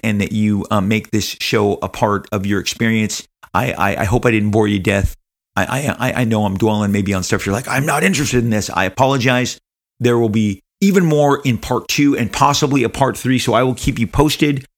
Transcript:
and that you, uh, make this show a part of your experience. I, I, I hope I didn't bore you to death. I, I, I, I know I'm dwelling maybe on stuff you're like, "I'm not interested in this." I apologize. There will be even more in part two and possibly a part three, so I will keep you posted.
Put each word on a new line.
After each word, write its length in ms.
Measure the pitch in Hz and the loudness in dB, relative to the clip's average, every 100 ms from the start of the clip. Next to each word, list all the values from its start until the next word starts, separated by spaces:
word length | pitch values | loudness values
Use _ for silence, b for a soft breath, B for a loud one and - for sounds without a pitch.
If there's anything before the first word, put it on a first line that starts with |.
and 160 | 110 104 | -2 -2
that 100 | 98 | -2
you, 360 | 107 107 101 - | 0 0 0 0
uh, 120 | 107 | 0
make 280 | 95 110 - | 0 -2 -2
this 240 | 107 - - | -4 -4 -6
show 380 | - 110 101 - | -2 0 0 0
a 80 | 98 | -6
part 400 | - 107 98 - | -2 -2 -2 -4
of 140 | 104 | -4
your 160 | 98 101 | -2 -2
experience. 640 | - - 117 110 107 - - _ - | -2 -4 -2 0 -2 -6 -14 _ -6
I, 180 | 90 127 | -2 -2
I, 300 | - 98 82 | -2 -2 0
I 20 | |
hope 220 | 92 120 123 | 0 0 2
I 40 | |
didn't 200 | 110 104 | 2 2
bore 180 | 110 107 | 2 2
you 80 | 101 | 0
to 60 | |
death. 340 | 90 98 - - _ _ _ 98 | 0 0 0 -4 _ _ _ -4
I, 80 | |
I, 460 | 92 131 147 - 127 | -2 -2 -4 -2 -2
I, 20 | - | -2
I 40 | |
know 200 | 113 110 | 0 0
I'm 140 | 104 95 | 0 0
dwelling 340 | 110 107 101 | 0 0 0
maybe 220 | 101 98 | 0 0
on 80 | 95 | -2
stuff 240 | 90 98 98 | -2 -2 -2
you're 80 | |
like, 140 | 98 - | -4 -2
"I'm 180 | - 156 | -2 0
not 180 | 147 | 0
interested 400 | 190 147 139 123 | 0 0 0 0
in 60 | 117 | 0
this." 180 | 104 - | 0 -2
I 160 | 92 | -2
apologize. 720 | 95 - 135 135 123 123 120 - _ _ _ - | -2 0 2 2 2 0 -2 -6 _ _ _ -2
There 200 | 120 120 | 2 2
will 100 | 113 | 2
be 320 | 110 107 95 _ - | 2 0 -2 _ -2
even 240 | 196 190 165 | 2 4 4
more 340 | 151 143 139 | 4 2 2
in 140 | 135 110 | 0 -2
part 320 | - 120 - | -2 -4 -2
two 260 | - 143 - | 2 2 2
and 120 | 110 | -2
possibly 540 | - 139 139 143 139 | 0 2 2 0 0
a 60 | 113 | 0
part 260 | - 131 101 | 0 -2 -2
three, 220 | 123 127 | 0 0
so 160 | - | 2
I 80 | 110 | 2
will 120 | 127 | 2
keep 240 | 117 - 117 | 0 -4 -2
you 80 | 110 | -2
posted. 600 | - 151 - 147 139 - | 2 2 2 0 -2 -8